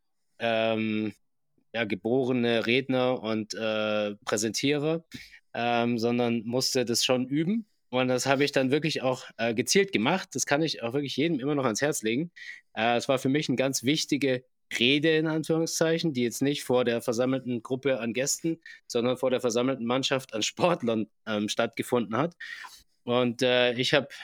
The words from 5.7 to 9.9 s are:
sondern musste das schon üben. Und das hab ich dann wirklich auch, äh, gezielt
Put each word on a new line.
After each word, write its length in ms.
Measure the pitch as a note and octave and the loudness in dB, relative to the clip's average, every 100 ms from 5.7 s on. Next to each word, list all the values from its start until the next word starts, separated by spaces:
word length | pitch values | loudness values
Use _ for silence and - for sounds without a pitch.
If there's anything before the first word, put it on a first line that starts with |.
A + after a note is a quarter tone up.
| A#2 A#2+ A#2+ | 2 2 2
sondern 440 | A#2 A#2+ A#2+ A#2 | 0 0 0 0
musste 400 | A2 B2+ - B2+ | -2 -2 0 0
das 200 | A#2 A#2 | 0 0
schon 220 | - B2+ B2+ | 2 2 2
üben. 380 | C#3+ E3 A3+ - _ - | 0 0 -2 -4 _ -4
Und 180 | B2+ B2+ | 0 2
das 180 | B2+ C3+ | 2 2
hab 140 | C#3 | 2
ich 120 | C#3+ | 4
dann 180 | C#3 C3 | 2 2
wirklich 320 | D3 D#3 C#3 | 2 0 -2
auch, 220 | C3 B2 - - | -2 -2 -6 -4
äh, 160 | A#2 | -2
gezielt 380 | A2+ A#2 G3 - | 0 2 2 2